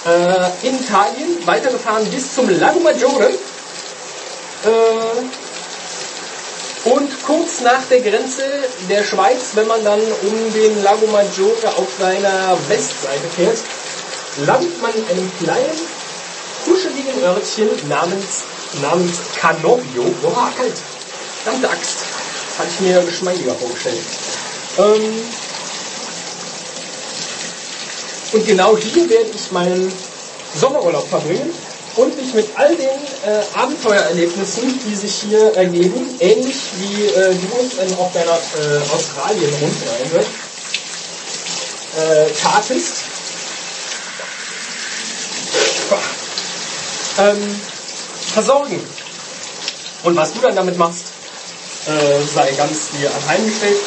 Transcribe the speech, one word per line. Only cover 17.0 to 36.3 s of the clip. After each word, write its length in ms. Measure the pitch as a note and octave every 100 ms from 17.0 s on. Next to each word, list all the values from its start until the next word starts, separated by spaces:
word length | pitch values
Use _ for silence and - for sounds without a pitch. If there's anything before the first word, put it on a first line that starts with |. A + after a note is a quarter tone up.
| C4+ -
Örtchen 460 | F3 G#3 - - G#3+ - C#3+
namens, 580 | C#3+ F3 G3 G3 - - - - C#3+
namens 400 | C#3 F3 F3 - - -
Cannobio. 680 | E3+ D#3+ D#3+ A#3+ - A#2+ B2 -
Boah, 280 | D#3 B3 C4+ -
kalt. 160 | B3 - - - - - - -
Verdammte 260 | - B2+ -
Axt. 300 | - - - - - - - - -
Hatte 140 | F3
ich 80 | F#3
mir 220 | F#3 F3+
geschmeidiger 520 | E3+ E3+ F#3 F3+ C3 -
vorgestellt. 420 | - - - A2+ - - - - - - - -
Ähm, 240 | G#3 G#3+ A3 A3 A#3 - - - - - - - - - - - - - - C3+ C3+ C3 - - - - - - - - - - - - -
und 140 | A3 A3
genau 320 | F#3+ G3 G#3+
hier 320 | G#3 D#4+ E4+
werde 200 | A3+ G#3+
ich 180 | G3+ -
meinen 400 | F#3 F3+ F3+ F#3 F#3 - - - - -
Sommerurlaub 520 | D3+ C4 G3 F3 D#3 -
verbringen 440 | E3+ D3 G3+ E4 - - - - -
und 200 | C#4+ D4
mich 160 | B3+
mit 140 | A3 -
all 200 | - D4 E4+
den, 100 | C4+ C4+ C#4+ - G#3
äh, 160 | G#3+ G3+ G3
Abenteuererlebnissen, 1200 | B3+ - A3+ G3+ E3 F3 F3 G3 F#3+ A3+ C4 B3+ G#3+
die 80 |
sich 180 | G3+ G3+
hier 400 | - G#3 G#3+ G#3+ F#3
ergeben, 500 | F3+ F3 F#3 B3 - -
ähnlich 500 | F3+